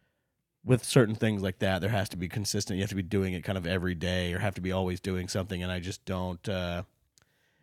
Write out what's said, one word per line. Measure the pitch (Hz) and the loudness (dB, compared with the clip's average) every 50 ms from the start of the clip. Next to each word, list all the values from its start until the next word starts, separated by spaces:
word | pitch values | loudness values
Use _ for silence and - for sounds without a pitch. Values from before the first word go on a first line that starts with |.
| _ _ _ _ _ _ _ _ _ _ _ _ - | _ _ _ _ _ _ _ _ _ _ _ _ 2
with | - 127 120 - | 2 4 4 4
certain | - - 120 117 104 110 | 6 6 6 8 6 4
things | 110 113 110 107 98 95 | 2 2 2 2 2 0
like | 98 95 - | -2 -2 0
that. | 110 95 95 90 87 | 2 2 2 2 2
There | 101 | 2
has | 117 - 104 - | 2 0 0 -2
to | - | -4
be | 85 90 | -6 -6
consistent. | 85 - 110 98 - - 104 - - 98 92 | -4 -4 -4 -2 -2 -2 -2 -2 -2 0 0
You | 98 | 0
have | 92 | 0
to | 95 | 0
be | 95 90 | -2 -2
doing | 85 104 98 95 95 90 | 0 0 0 2 0 -2
it | 87 76 | -2 -2
kind | - 95 95 | -2 -2 -2
of | 85 | 0
every | 82 92 92 87 92 90 | 0 0 0 0 0 -2
day, | 78 92 90 92 92 90 87 87 | 0 0 0 0 0 0 0 -2
or | 95 | -2
have | 104 101 95 | -2 -2 -2
to | - 90 | -2 -2
be | 95 90 | -2 0
always | 95 95 92 90 87 | 0 0 0 -2 -2
doing | - 98 92 90 90 90 | -2 -2 -2 -2 -2 -2
something. | - 104 95 98 95 87 90 | -2 -2 -2 -2 -4 -4 -2
And | 90 | -2
I | 90 90 | -4 -4
just | 87 92 98 - _ | -4 -6 -8 -8 _
don't, | - 92 92 92 90 90 87 - - | -6 -4 -2 -2 -4 -6 -6 -6 -4
uh, | 95 92 90 87 87 87 92 - _ _ _ _ _ _ _ _ _ _ _ _ _ _ | -2 -2 -2 -2 -4 -4 -6 -10 _ _ _ _ _ _ _ _ _ _ _ _ _ _